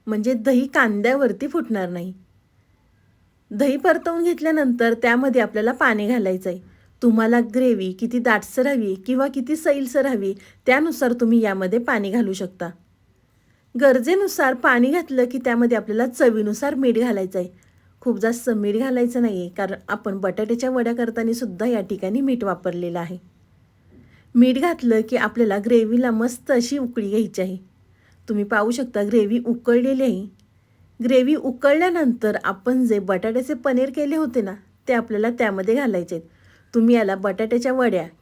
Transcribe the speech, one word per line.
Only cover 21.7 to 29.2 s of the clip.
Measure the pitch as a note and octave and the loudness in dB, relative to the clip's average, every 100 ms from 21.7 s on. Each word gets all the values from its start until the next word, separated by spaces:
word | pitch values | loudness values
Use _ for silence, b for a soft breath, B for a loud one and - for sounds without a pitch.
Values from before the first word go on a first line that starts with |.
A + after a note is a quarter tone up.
| A#3 | -2
ठिकाणी | F#3+ G3 F#3+ A3+ | -4 -6 -4 -2
मीठ | C4+ A#3+ | 0 -2
वापरलेलं | G3 F3 F#3 F3 F3 F3 | -2 -4 -4 -6 -6 -6
आहे. | E3+ F3+ _ _ _ _ _ _ b b b b b | -8 -12 _ _ _ _ _ _ b b b b b
मीठ | A#3+ B3+ B3+ | 4 4 4
घातलं | F4 E4+ A#3+ A3 A3+ | 0 0 2 2 0
की | A#3+ | -2
आपल्याला | A3 A#3 A3+ G3 | -2 0 0 0
ग्रेव्हीला | G#3 A#3+ A3 A#3+ B3+ | 2 4 4 2 2
मस्त | A3 A#3+ A#3+ - | 0 -2 -4 0
अशी | B3+ A#3+ C#4+ | 0 0 -4
उकळी | B3 A#3+ G3+ | -4 -4 -2
घ्यायची | G#3+ G3+ - | -2 -2 -4
आहे. | F#3 F#3 - _ _ b b b - | -6 -6 -14 _ _ b b b -6
तुम्ही | G#3 | -4
पाहू | G3+ A3 A3 | 0 0 0
शकता, | A#3+ B3 G#3+ | -2 -4 -4
ग्रेव्ही | G3+ A#3+ | 2 2